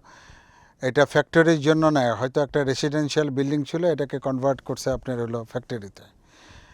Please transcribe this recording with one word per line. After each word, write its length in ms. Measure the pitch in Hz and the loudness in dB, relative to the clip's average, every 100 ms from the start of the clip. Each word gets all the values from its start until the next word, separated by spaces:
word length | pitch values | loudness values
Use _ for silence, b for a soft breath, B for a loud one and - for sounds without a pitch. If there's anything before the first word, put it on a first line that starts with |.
| b b b b b b b b | b b b b b b b b
এটা 240 | 131 123 135 | -2 2 2
ফ্যাক্টরির 560 | 151 - 165 165 160 | 2 2 4 4 4
জন্য 240 | 143 160 156 | 2 2 4
নয়, 280 | 147 120 | 4 2
হয়তো 280 | 107 131 151 | 0 -2 -2
একটা 220 | 139 151 | 0 0
রেসিডেন্সিয়াল 680 | 135 127 151 151 147 151 147 | 0 0 -2 -2 -2 0 0
বিল্ডিং 340 | 135 139 147 | -2 -2 -2
ছিল, 220 | 139 165 175 | -2 -2 0
এটাকে 340 | 147 139 139 | 0 -2 -4
কনভার্ট 420 | 139 131 139 131 | -4 0 0 0
করছে 300 | - 123 135 | -4 -6 -4
আপনার 300 | 127 - 120 | -4 -4 -6
হলো 220 | 117 117 | -4 -6
ফ্যাক্টরিতে। 760 | 113 123 - 120 98 - - _ b b b b b | -8 -10 -8 -10 -10 -18 -20 _ b b b b b